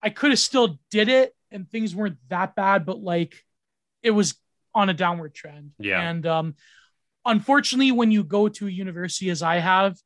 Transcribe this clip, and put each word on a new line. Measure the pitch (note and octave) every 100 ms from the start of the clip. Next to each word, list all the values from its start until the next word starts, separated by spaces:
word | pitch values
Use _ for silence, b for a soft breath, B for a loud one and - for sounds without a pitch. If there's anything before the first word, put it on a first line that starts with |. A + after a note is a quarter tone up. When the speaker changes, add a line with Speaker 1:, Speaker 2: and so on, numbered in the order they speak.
Speaker 1:
I | G#3+
could | G#3 D4
have | C4
still | - C4+ A3+ D3 _
did | G#3 G#3+
it | C4 B3+ _ _
and | G#3 F#3
things | A3+ A3 F3+
weren't | G#3 D3 _
that | F3+ F#3
bad, | - G3+ G3
but, | D#3+ F#3+
like, | G3 E3+ E3+ - _ _ _ _ _ _
it | A#3
was | G#3 F#3 - _ _ _
on | A3+ G3
a |
downward | E3+ F3+ F3 D#3
trend. | - D3+ D3 D3 _
Speaker 2:
Yeah. | G2+ F#2+
Speaker 1:
And, | E3+ E3+ D#3+
um, | D#3+ D#3+ D3 b b b _ _ _
unfortunately, | - G#3+ G#3 C#4 C#4+ B3+ C4+
when | A#3+ A#3
you | G#3+
go | E3 G3+ G#3+
to | G#3 G3+
a |
university, | F#3 F#3+ E3+ F3+ - F#3
as | E3+
I | E3 E3+
have | E3+ F#3 G3 F3+